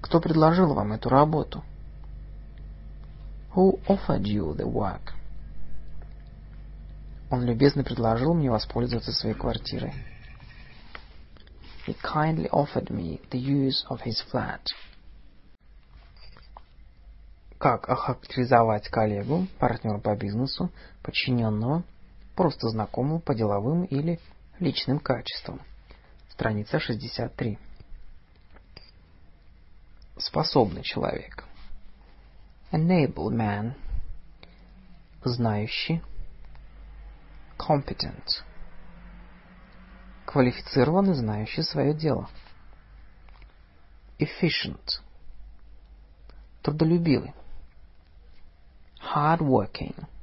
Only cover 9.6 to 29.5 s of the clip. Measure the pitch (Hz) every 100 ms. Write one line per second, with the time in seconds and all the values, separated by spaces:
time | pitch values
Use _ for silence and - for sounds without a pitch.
9.6 | - - 117 - - - - - - -
10.6 | - - - - - - - - - -
11.6 | - - - - - 156 156 160 160 -
12.6 | 147 - - - 85 78 - 127 131 143
13.6 | 135 135 - 123 - 113 - 127 - -
14.6 | - - - - - - - - - -
15.6 | - - - - - - - - - -
16.6 | - - - - - - - - - -
17.6 | 147 117 - 127 - 127 - - 123 123
18.6 | 113 107 - - 110 101 113 160 190 -
19.6 | 127 110 113 104 107 104 98 104 135 -
20.6 | 185 - - - - - - 123 113 107
21.6 | 117 156 180 - - - - - 139 -
22.6 | 117 113 104 - 131 165 - 120 110 101
23.6 | 110 165 180 135 156 170 - - - -
24.6 | 165 139 - 139 - 123 - - - -
25.6 | - - - - - - - - 117 107
26.6 | 104 156 - 113 117 - 120 - 120 101
27.6 | - - - - - - - - - -
28.6 | - - - - - - - - -